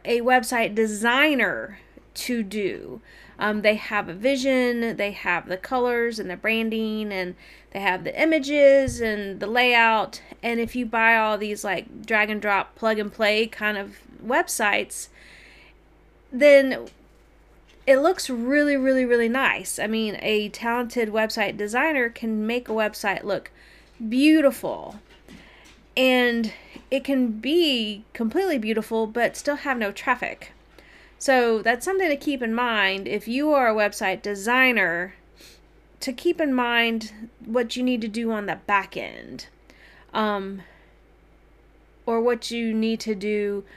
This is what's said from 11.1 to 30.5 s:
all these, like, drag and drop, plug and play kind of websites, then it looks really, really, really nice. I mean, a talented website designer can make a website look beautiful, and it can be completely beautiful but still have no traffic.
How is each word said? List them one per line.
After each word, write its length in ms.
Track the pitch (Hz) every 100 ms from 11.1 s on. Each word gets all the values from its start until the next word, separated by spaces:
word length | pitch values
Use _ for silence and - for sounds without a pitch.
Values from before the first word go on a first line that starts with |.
| 226
all 180 | 220 208
these, 280 | 208 208
like, 420 | 208 180 - - -
drag 240 | 220 214
and 100 | 214
drop, 360 | 208 196 - -
plug 220 | 226 220
and 140 | 208
play 340 | - 214 214 226
kind 300 | - 214 208
of 220 | 202 202 - -
websites, 840 | 214 277 349 - 214 208 202 - - - - - - - - - _ _ _ _ _
then 540 | 254 294 277 269 170 117 - - _ _ _ _ - _ - -
it 120 | 262
looks 320 | 311 349 -
really, 460 | 247 233 294 294 277
really, 280 | 262 262
really 240 | 254 240 226
nice. 500 | 254 247 101 185 -
I 80 | 175
mean, 300 | 220 220 196
a 280 | - 214 208
talented 600 | - 233 233 233 247 220
website 460 | 214 220 226 202 -
designer 520 | 208 240 311 294 233
can 380 | 233 226 214 214
make 220 | 240 240
a 40 |
website 520 | 220 214 214 208 185
look 260 | - 185 - - - - - - 226
beautiful, 920 | 247 294 311 277 226 165 92 76 208 _ - - - - - - - _ -
and 560 | 262 254 240 233 220 - - - -
it 140 | 269
can 240 | 269 269 247
be 760 | 214 262 339 330 247 214 202 -
completely 460 | - 226 269 392 285
beautiful 480 | 214 220 214 226 220
but 300 | 226 226 -
still 200 | - 285
have 220 | 285 254
no 140 | 208
traffic. 600 | 202 - 240 - - -